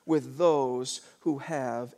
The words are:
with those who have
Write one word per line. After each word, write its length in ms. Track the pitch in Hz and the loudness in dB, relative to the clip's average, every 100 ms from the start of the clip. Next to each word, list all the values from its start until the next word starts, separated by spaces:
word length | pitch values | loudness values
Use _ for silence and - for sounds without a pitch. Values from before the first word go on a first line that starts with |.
| - | 0
with 320 | 156 127 131 | 0 0 2
those 640 | 175 151 131 123 127 - - _ | 4 4 2 -2 -4 -8 -14 _
who 200 | - 139 | -4 -4
have 540 | 135 156 127 117 120 | -4 -4 -4 -4 -8